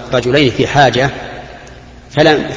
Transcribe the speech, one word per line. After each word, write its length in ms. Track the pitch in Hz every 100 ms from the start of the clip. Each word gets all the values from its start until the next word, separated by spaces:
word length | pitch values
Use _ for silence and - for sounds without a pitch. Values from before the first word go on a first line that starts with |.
| -
رجلين 380 | 131 120 139 135
في 160 | - -
حاجة، 420 | 143 135 117 135 - - - - - - - - - -
فلم، 380 | - 156 147 -